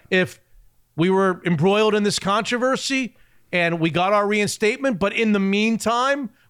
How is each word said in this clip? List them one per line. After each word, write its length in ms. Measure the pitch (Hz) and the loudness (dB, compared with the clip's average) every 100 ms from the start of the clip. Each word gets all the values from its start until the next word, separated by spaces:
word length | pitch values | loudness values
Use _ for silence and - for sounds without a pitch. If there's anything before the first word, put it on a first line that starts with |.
| - | -2
If 300 | 190 180 - _ - - _ _ - | 0 0 -6 _ -20 -20 _ _ -2
we 120 | 180 | 2
were 300 | 190 190 175 175 | 2 2 0 -2
embroiled 480 | 165 185 208 214 | 0 2 2 2
in 80 | 208 | 2
this 160 | 202 - | 0 -2
controversy 1000 | 190 208 208 240 254 262 - 269 240 - _ _ _ | -2 -4 -2 -2 0 -2 -2 -4 -6 -10 _ _ _
and 280 | 180 170 170 | -2 0 0
we 100 | 165 | 0
got 220 | 160 185 | 0 2
our 140 | 208 202 | 2 2
reinstatement, 720 | 208 208 - 214 262 269 185 | 0 -2 0 -2 0 -2 0
but 140 | 196 | -2
in 200 | 226 220 | 0 0
the 80 | 208 | 2
meantime, 920 | 196 202 220 226 220 233 262 285 247 - | 0 0 0 0 -2 0 0 -2 -6 -14